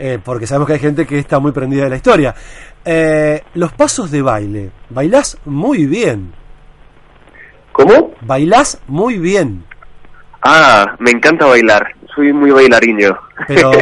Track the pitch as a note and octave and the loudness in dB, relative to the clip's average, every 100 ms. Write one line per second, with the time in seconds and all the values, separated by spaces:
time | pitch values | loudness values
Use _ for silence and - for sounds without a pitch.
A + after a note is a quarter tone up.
0 | C3+ B2 A2+ B2 A2 C#3 D3 D3+ D3 D3 | -10 -10 -8 -10 -6 -4 -2 -2 -2 -4
1 | C#3+ C#3+ C#3+ C#3+ C#3+ C#3+ C3 C#3 C#3 C3 | -4 -4 -4 -2 -2 -4 -4 -2 -2 -2
2 | B3+ G3+ C3+ - - - - - - E3 | 0 2 0 -4 -16 -20 -20 -14 -6 -2
3 | D#3+ D#3 D3+ D3+ - E3+ F3+ - C#4+ - | 0 0 -2 -4 -6 -6 -4 0 -2 -2
4 | F#3+ D3 C3 A2 G#2 G#2 G2+ - - A#2+ | -6 -4 -2 -2 -4 -10 -12 -16 -12 -6
5 | D3+ C4+ C4+ - D3+ C#3 A3+ B3+ C#3+ G3 | 0 0 0 -8 -10 -6 -2 -2 -2 -2
6 | G3 G#2+ F2+ - - - - - - _ | -2 -4 -10 -18 -20 -20 -20 -20 -20 _
7 | _ _ _ - - _ _ - D3 C4 | _ _ _ -20 -20 _ _ 0 4 4
8 | E4 - A2+ C3+ D#3+ A3+ D4 - - D3 | 2 -6 -6 -2 2 2 0 -6 -10 -6
9 | A#3 G#3+ E3+ G3+ C#3+ F#2 E2 - - - | -4 -4 -2 -2 -2 -6 -16 -20 -20 -20
10 | - - - - C3 D#3 C#3+ G#2+ G2 - | -20 -20 -20 -4 2 4 6 4 2 -2
11 | A#2+ A#2+ C#3 D#3+ D3 B2 A2+ G#2 G2+ - | -2 0 2 2 4 4 4 2 0 -12
12 | - - C#3+ C#3+ C#3+ C3+ C3 A#2 A#2 G#2+ | -12 -2 0 2 2 4 4 4 2 0
13 | G2+ F#2 - - - C#3 C3+ C3 | 0 -2 -8 -14 -4 0 2 2